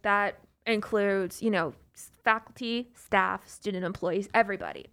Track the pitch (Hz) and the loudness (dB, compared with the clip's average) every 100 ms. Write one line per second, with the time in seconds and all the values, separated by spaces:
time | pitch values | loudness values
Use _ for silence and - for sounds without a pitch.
0 | 208 202 202 - - _ - 220 - 214 | 0 2 0 -4 -16 _ -2 -2 0 0
1 | 202 196 185 - 226 196 165 - _ - | 2 2 -2 -2 0 0 0 -6 _ -20
2 | - _ - 220 220 - 240 233 240 - | -20 _ 2 2 0 -10 -4 -4 -6 -12
3 | - 202 185 190 - - 208 185 180 202 | 0 2 2 -2 -8 -10 -6 -4 -4 -4
4 | 175 180 202 220 208 196 78 73 - | -2 -2 0 2 2 0 -8 -12 -16